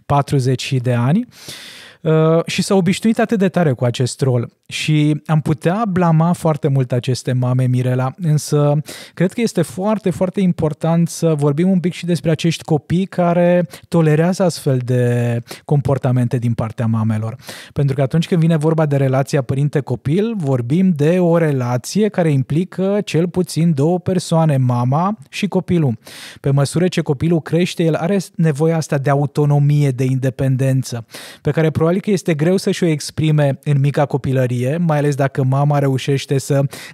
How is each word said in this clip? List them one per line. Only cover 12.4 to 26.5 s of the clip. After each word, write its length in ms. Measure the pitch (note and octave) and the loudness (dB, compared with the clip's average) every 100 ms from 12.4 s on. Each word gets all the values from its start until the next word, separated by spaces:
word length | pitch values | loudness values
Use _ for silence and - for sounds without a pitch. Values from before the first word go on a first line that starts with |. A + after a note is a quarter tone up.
| E3+ - | 0 -2
copii 420 | - D#3 - E3+ F#3+ | -2 -2 0 -2 -2
care 600 | - F3 F3 F3 F3+ F3 - - | 0 0 2 4 2 0 -6 -2
tolerează 560 | E3+ D#3 D3+ E3+ F#3+ | 2 2 4 2 2
astfel 340 | F3+ - D3 C3 A#2+ | 0 0 -2 0 0
de 560 | B2+ A#2+ A#2+ A#2+ A#2 - - - | 0 2 0 0 -2 -6 -10 -2
comportamente 720 | D3 C#3 C3+ C3 B2 A#2+ B2+ | 0 0 0 0 0 0 0
din 160 | A#2+ | -2
partea 320 | A2+ A2+ - A2+ | -2 -4 -4 -2
mamelor. 500 | A2+ A2 A2 A2 A2 - - - | 0 0 -2 -6 -10 -16 -18 -10
Pentru 220 | - C#3 C3 | -2 -2 0
că 60 | |
atunci 260 | C3+ E3 E3 | 0 0 0
când 140 | F3+ | 2
vine 160 | E3 E3 | 2 2
vorba 280 | D#3 D#3+ D#3 | 2 2 2
de 100 | C#3 | 2
relația 460 | C3+ C3 C#3 D3+ | 2 0 0 -2
părinte-copil, 920 | C3 C#3 C#3+ D3+ - B2+ C3+ F3 A3+ A3 | -2 -2 -2 -2 -4 -4 -2 -2 -2 -2
vorbim 540 | C#3 B2+ A#2 E3 F#3+ D3+ | -2 -2 0 2 2 2
de 240 | D3 F3+ | 2 2
o 180 | F3 E3+ | 2 2
relație 680 | D#3+ C3+ B2 B2 - F#3+ G#3 | 2 0 -2 -4 -2 -2 0
care 220 | F#3+ E3 | 0 2
implică 680 | C#3 B2+ D3 F3+ - F#3+ G3+ G3 | 2 0 -2 -2 -2 -2 -2 -2
cel 220 | D3+ F3 | -2 0
puțin 460 | F#3 F3+ D3+ E3+ | -2 -4 0 2
două 260 | C#3 D#3 F3+ | 2 2 0
persoane, 580 | F#3 F#3 - E3 D#3+ C3+ | 0 -2 0 0 2 2
mama 600 | B2+ A#2+ B2+ C#3+ F#3 A3 - | 2 0 0 0 0 -4 -10
și 180 | - G3+ | -6 -2
copilul. 500 | F#3+ - F3 C#3+ A2 - - - - | -2 0 0 0 -2 -10 -20 -20 -8
Pe 80 | |
măsură 380 | C#3+ | -2